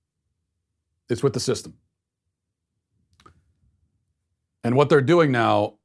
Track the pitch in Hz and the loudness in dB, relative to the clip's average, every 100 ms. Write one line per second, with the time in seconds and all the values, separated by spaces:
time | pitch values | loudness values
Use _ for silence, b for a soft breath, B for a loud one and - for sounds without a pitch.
0 | _ _ _ _ _ _ _ _ _ _ | _ _ _ _ _ _ _ _ _ _
1 | - 117 139 123 - 107 - - _ _ | -10 -4 -4 -4 -6 -6 -10 -20 _ _
2 | _ _ _ _ _ _ _ _ _ _ | _ _ _ _ _ _ _ _ _ _
3 | _ _ - _ _ _ _ _ _ _ | _ _ -20 _ _ _ _ _ _ _
4 | _ _ _ _ _ _ 117 127 147 151 | _ _ _ _ _ _ -2 0 2 2
5 | 127 170 151 120 110 104 107 - | 4 2 2 2 0 0 -2 -8